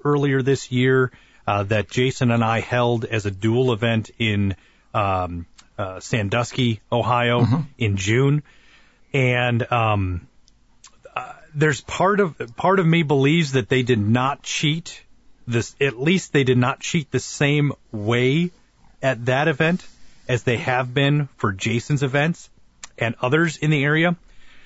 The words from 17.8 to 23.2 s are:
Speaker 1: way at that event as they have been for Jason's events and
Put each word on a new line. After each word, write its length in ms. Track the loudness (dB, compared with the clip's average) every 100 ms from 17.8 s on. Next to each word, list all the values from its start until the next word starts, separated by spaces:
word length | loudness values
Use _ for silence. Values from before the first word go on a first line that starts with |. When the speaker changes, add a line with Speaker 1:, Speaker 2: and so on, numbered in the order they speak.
| -12
Speaker 1:
way 580 | -6 -2 2 2 2 -2 -6 _ _ -20 -6
at 220 | -4 -2 0
that 200 | 0 0
event 380 | 2 0 0 -6 -20 -20 -18 -4
as 160 | -2
they 140 | 0 -2
have 360 | 0 -2 -2
been 360 | 0 2 2 -2 -4
for 160 | -6
Jason's 500 | -4 -2 -2 -2 -2
events 480 | 0 0 0 -2 -10 -20 -20 _ -18 -6
and 160 | -4 -2